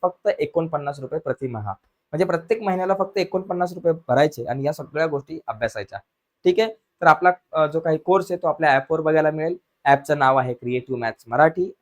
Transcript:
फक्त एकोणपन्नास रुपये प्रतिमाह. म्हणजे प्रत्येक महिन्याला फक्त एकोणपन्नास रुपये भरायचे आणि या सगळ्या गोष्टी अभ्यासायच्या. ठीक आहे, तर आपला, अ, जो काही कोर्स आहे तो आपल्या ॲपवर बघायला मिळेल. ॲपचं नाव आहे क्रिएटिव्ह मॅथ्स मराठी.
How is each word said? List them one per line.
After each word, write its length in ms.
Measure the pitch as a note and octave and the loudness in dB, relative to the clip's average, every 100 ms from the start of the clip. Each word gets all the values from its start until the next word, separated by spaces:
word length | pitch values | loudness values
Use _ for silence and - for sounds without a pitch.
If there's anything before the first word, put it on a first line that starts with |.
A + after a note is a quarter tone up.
फक्त 260 | F3+ - G#3 | -6 -4 -4
एकोणपन्नास 720 | - D3+ E3+ E3 D3+ C#3+ C#3+ | -2 -2 -2 -4 -4 -6 -10
रुपये 200 | C3+ D#3 | -8 -8
प्रतिमाह. 440 | C#3+ B2 C3 A2+ | -6 -8 -6 -8
म्हणजे 600 | G#2 F#2+ _ _ _ D3+ | -8 -10 _ _ _ -4
प्रत्येक 380 | F#3 E3+ E3+ A3 | -2 -2 -2 -4
महिन्याला 320 | G#3 F#3 F#3 | -2 -2 -2
फक्त 240 | F#3+ F#3+ G3+ | -2 -2 -2
एकोणपन्नास 540 | F3+ F#3 F#3+ F3+ F3+ | -2 -4 -4 -4 -4
रुपये 200 | F3+ E3+ E3 - | -2 -2 -2 0
भरायचे 360 | B2+ D3+ D3+ | 2 2 0
आणि 200 | A#2 C3+ | -8 -4
या 80 | C#3 | -4
सगळ्या 340 | D3+ D3+ D3+ D#3+ | -6 -8 -4 -4
गोष्टी 320 | C#3+ C#3+ D#3+ - | -4 -8 -14 -12
अभ्यासायच्या. 520 | A2+ A2+ A2 G2 G2 _ _ _ _ | -6 -6 -6 -12 -14 _ _ _ _
ठीक 160 | F3+ F3+ | 0 2
आहे, 120 | A3 | 0
तर 340 | A3 _ - F3 | -4 _ 0 4
आपला, 240 | D#3 F3+ F3+ _ | 4 4 0 _
अ, 140 | D#3+ D3+ | -2 0
जो 140 | D#3+ | 0
काही 180 | E3 D#3 | -2 -2
कोर्स 280 | E3 F#3+ F3+ | 2 2 2
आहे 120 | F3 | -4
तो 60 | E3 | -4
आपल्या 220 | D3+ D#3 | 0 4
ॲपवर 300 | C3+ C3+ D#3+ | 2 2 0
बघायला 300 | D#3 D#3 D#3 | 2 4 2
मिळेल. 260 | D#3 D#3+ F3+ _ _ | 0 -4 -6 _ _
ॲपचं 340 | C#3 C#3 - D3 | 2 2 2 2
नाव 180 | C3+ C3+ | 4 4
आहे 180 | B2+ | 0
क्रिएटिव्ह 460 | A#2+ A#2+ B2 B2 B2 | -4 -4 -6 -4 -6
मॅथ्स 240 | A2+ A2+ A2+ | -6 -8 -6
मराठी. 460 | B2 D#3 D#3+ F#3 - | 4 4 4 -6 -4